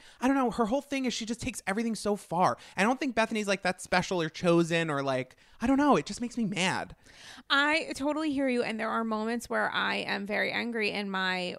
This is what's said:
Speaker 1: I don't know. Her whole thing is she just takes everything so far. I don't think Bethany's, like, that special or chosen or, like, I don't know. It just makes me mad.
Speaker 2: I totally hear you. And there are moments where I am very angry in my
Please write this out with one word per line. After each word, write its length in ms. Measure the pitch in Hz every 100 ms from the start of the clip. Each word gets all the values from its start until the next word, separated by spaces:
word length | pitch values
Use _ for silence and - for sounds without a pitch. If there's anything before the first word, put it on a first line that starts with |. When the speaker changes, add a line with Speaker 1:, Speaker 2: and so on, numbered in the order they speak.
| - -
Speaker 1:
I 60 | 247
don't 100 | 277
know. 140 | 247
Her 160 | 196 220
whole 160 | 269
thing 240 | - 269 262
is 80 |
she 100 | -
just 160 | 220 233
takes 220 | 269 208 -
everything 280 | 196 233
so 220 | 220 208 202
far. 420 | - 165 170 - - -
I 60 |
don't 180 | 202 262
think 140 | 294
Bethany's, 340 | 226 220 220 202
like, 140 | 190
that 180 | 180 185
special 400 | - 180 175 185
or 80 | 160
chosen 600 | - 180 170 170 165 160
or, 120 | 143
like, 340 | 139 131 127 - _ -
I 40 | 233
don't 120 | 269
know. 180 | 294 208
It 80 |
just 160 | - -
makes 160 | 240 -
me 80 |
mad. 500 | 214 - 185 135 85 - - - - - -
Speaker 2:
I 440 | 277 294 311 - -
totally 340 | 277 294 320
hear 180 | 277 269
you. 140 | 247
And 160 | - 220
there 100 | 226
are 140 | 220
moments 440 | 226 214 220 240 -
where 220 | 220 208
I 260 | - 196 196
am 300 | - 202 202
very 260 | 208 196
angry 380 | 202 226 233 208
in 200 | - 202
my 440 | 196 190 185 180